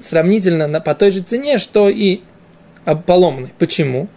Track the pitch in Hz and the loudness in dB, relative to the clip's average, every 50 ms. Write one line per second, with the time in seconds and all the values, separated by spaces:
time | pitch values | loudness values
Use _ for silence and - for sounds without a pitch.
0 | - - - 165 160 180 208 220 185 185 170 160 156 147 151 156 160 156 147 - | -10 -4 -2 0 2 2 2 2 2 0 0 0 0 -2 -2 -4 -2 -2 0 2
1 | 202 202 185 190 180 - 233 240 277 294 285 214 175 - - 214 208 202 202 220 | 2 2 2 0 -4 -6 -6 -4 -2 -2 -2 -2 -2 -2 0 2 2 2 2 2
2 | 214 196 180 - - - - - _ - - - _ - - - - - 156 156 | 0 0 0 -2 -6 -14 -20 -20 _ -20 -20 -20 _ -20 -20 -8 -4 -2 -2 -2
3 | 175 - 175 180 180 165 139 135 127 131 - - 170 160 - - 160 135 127 127 | 0 2 4 4 4 2 0 -4 -8 -12 -6 -4 -4 -2 -2 -2 -2 -2 -2 -4
4 | 160 208 - | -6 -8 -12